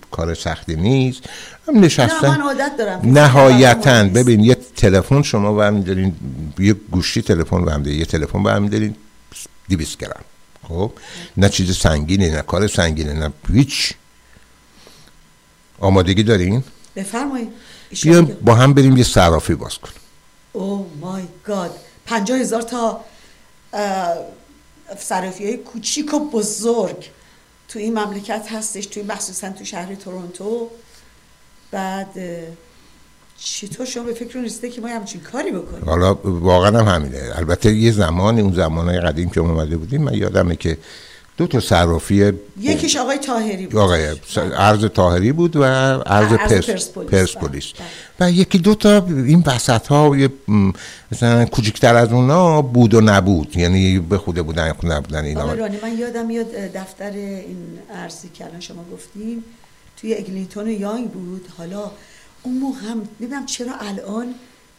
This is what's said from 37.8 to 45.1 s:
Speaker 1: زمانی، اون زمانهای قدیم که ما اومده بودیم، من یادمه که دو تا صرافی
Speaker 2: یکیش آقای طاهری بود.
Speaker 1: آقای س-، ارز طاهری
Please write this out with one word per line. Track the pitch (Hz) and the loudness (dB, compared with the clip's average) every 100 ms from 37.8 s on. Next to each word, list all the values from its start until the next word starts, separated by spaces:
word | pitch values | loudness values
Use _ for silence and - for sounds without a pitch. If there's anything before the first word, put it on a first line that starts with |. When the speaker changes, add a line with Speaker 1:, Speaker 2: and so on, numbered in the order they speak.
| 113 | 2
Speaker 1:
زمانی، | 104 85 85 101 117 | 2 0 2 2 2
اون | 98 | 2
زمانهای | 87 80 82 85 90 | 2 0 0 0 0
قدیم | 85 76 87 | -2 -2 -2
که | 87 | 0
ما | 82 | 0
اومده | 80 76 82 | 0 -2 -4
بودیم، | 80 139 | -4 -2
من | 151 | -2
یادمه | 104 92 95 87 82 | -2 0 0 0 -2
که | 87 - - - - - _ - | -4 -4 -10 -20 -20 -20 _ -6
دو | 175 | -2
تا | 123 | 0
صرافی | - 90 85 82 - 101 101 98 - 190 | 2 4 4 0 0 2 2 0 -8 -8
Speaker 2:
یکیش | 254 302 330 294 | -4 -2 -2 -2
آقای | 254 277 | -2 -4
طاهری | 277 233 214 185 185 | -4 -4 -4 -6 -2
بود. | 110 | 2
Speaker 1:
آقای | 95 85 76 76 | 2 2 -2 -6
س-، | - - | -8 -6
ارز | 87 65 104 107 107 | -4 2 2 2 0
طاهری | - 90 | 2 2